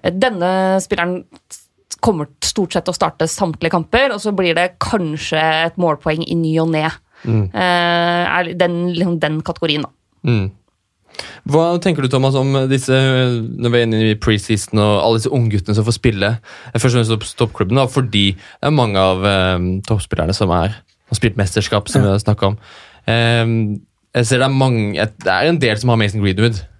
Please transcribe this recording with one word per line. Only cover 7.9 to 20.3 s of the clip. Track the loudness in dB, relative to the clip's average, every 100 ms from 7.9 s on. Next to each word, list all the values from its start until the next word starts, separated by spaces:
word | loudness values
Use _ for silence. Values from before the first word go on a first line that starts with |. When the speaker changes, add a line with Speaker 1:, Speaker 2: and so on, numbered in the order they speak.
| 2 0 0 0
Speaker 1:
er | -2 -2
den, | 0 0 0 -2
liksom | -2 -2 0
den | -2 -2
kategorien, | -6 -4 -2 -2
da. | -6 _ _ _
Speaker 2:
Mm. | -2 0 -2 -8 _ _ _ _ _ -18 -18 -14 0
Hva | 2 2 0
tenker | 0 0 0
du, |
Thomas, | 2 2 2
om | 0 0 0
disse, | -2 2
når | 2 2 2 0 -2 -4 -4 0
vi | 2
er | 2
inne | 2 2
i | 0
preseason | 0 0 0 -2 0 0
og | 2 2
alle | 2 2
disse | 0
ungguttene | 0 0 0 0
som | 0
får | 0 0
spille, | 0 0 -2 -2
eh, | -8 -20 -8 -2
først | 0
og | 2
fremst | 0 -2
topp-, | -4 -4
toppklubben, | -4 -2 0 2
da, | 2
fordi | 0 0 2 2 0
det | -12 -6 0
er | 2
mange | 2 2
av, | 2 2 2
eh, | 2 2 0 -2 -4 -2
toppspillerne | -2 -2 -2 -2